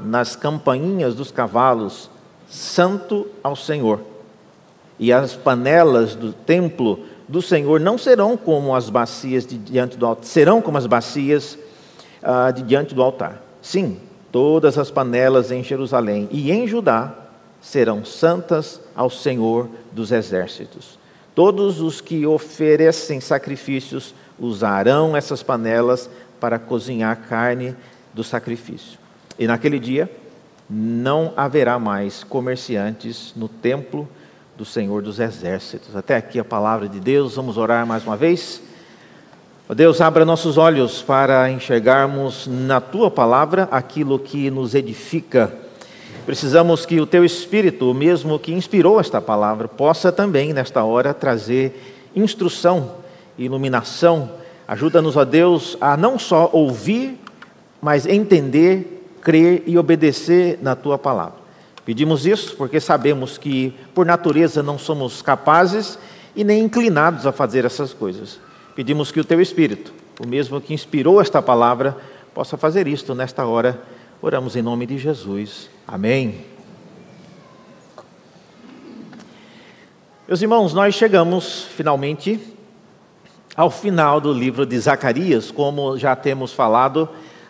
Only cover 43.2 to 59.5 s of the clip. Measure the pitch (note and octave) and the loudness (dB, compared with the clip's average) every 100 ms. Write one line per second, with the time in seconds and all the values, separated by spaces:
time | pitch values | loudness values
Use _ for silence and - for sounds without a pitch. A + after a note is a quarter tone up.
43.2 | A#2+ B2 D3+ F#3 F#3+ C3 B2+ - D3 C3+ | 2 4 2 0 0 -2 -4 -6 -2 -2
44.2 | C#3 C#3+ C#3 C3+ B2+ C3+ A#2+ G#2+ - - | -4 -6 -4 -4 -2 -2 -2 -10 -8 -8
45.2 | - B2+ G#2+ - - - - - - - | 0 2 2 -2 -18 -20 -20 -20 -20 -16
46.2 | - C3+ C#3+ D3+ E3+ E3 - E3 D3+ F3+ | -8 -6 4 4 6 2 0 0 2 4
47.2 | F3 F3 - G#3 F#3+ - B2+ B2+ D#3 F3 | 4 2 -2 2 2 2 0 2 2 2
48.2 | C#3+ D3+ D#3 E3+ F3+ G#3 E3 G#3+ F3 A2+ | 0 -4 -4 -6 -2 4 6 6 2 -2
49.2 | F#2 G#2+ G#2 A2 A2 - C#3 D#3+ F#3 F3 | -2 0 0 -2 -6 -2 0 2 2 0
50.2 | G3+ D3 D3 D3 B2+ C3 A2 A#2 C#3 C#3 | 0 0 0 -4 -4 0 0 2 0 -2
51.2 | C#3+ A#2 G#2 B2 C3 - - - - - | -2 -2 -2 -2 -2 -6 -20 -20 -10 -2
52.2 | G#3+ - F3 - F3 F3+ B2 - - - | -2 0 -4 0 2 2 -2 -10 -20 -20
53.2 | - - B2+ C3+ C3+ B2 A2 - E3+ E3 | -20 -10 -6 -4 -2 -2 -2 2 2 2
54.2 | B2+ - - - - G#2+ D#3 E3+ D#3 C#3+ | -2 -10 -20 -20 -10 -4 2 2 2 2
55.2 | C3 D3+ F3 E3+ - - C#3 C#3+ G#3 C4 | 4 4 4 4 -2 -2 0 2 2 0
56.2 | - E3 E3+ D#3+ D3 A#2 G#2+ A3 C4+ B3+ | 0 2 4 2 0 0 -2 -2 -4 -10
57.2 | - - - _ _ - D3+ D3 C#3+ G3 | -18 -20 -20 _ _ -8 0 0 2 0
58.2 | G#3+ F#3 C3+ C#3 E3+ F#3+ F3+ - - - | 4 4 4 4 4 4 -2 -14 -20 -8
59.2 | - D#3+ E3+ | 2 6 6